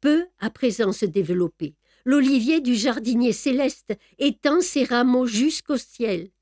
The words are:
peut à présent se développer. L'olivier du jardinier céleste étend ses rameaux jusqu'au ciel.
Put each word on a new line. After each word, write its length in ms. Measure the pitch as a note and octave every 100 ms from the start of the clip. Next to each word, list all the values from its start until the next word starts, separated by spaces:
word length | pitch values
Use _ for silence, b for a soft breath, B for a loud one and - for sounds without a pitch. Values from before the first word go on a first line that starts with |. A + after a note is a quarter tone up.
peut 260 | C#4+ D#4 F4+ _
à 100 | A3
présent 400 | - C4 G3+ G#3+
se 140 | F#3 G3+
développer. 680 | F3+ E3 F3+ F3 - D3+ - _ _
L'olivier 580 | - C#4+ C4+ C4+ A3+ D#4+
du 140 | B3+ A#3+
jardinier 580 | A3+ A#3+ A3+ A#3 A#3+
céleste 640 | G#3 - B3+ C4+ - _ G3+ b b
étend 420 | C#4+ - D4 D#4
ses 220 | F4+ C#4+
rameaux 420 | A#3+ A#3+ B3 B3 B3+
jusqu'au 520 | G#3 C#4 D#4 - C#4
ciel. 520 | - - A3+ F3+ F#3 _